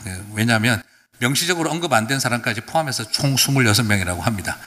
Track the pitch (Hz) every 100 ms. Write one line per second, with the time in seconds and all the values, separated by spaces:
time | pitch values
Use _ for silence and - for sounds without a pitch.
0 | 98 92 104 107 113 113 113 110 - _
1 | _ - 123 139 170 175 156 160 170 117
2 | 110 135 127 120 123 110 - 165 151 120
3 | 110 - 143 135 - 139 117 104 113 101
4 | 90 90 117 104 82 -